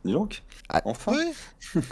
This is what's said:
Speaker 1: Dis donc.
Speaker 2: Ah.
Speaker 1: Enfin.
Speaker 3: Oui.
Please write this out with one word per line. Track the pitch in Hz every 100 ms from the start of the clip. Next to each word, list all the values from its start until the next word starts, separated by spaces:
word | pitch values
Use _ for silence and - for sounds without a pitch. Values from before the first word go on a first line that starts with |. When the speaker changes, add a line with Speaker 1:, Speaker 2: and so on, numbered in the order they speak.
Speaker 1:
Dis | -
donc. | 123 208 - - - -
Speaker 2:
Ah. | 78
Speaker 1:
Enfin. | 190 - -
Speaker 3:
Oui. | 277 339 302 - - - 175 123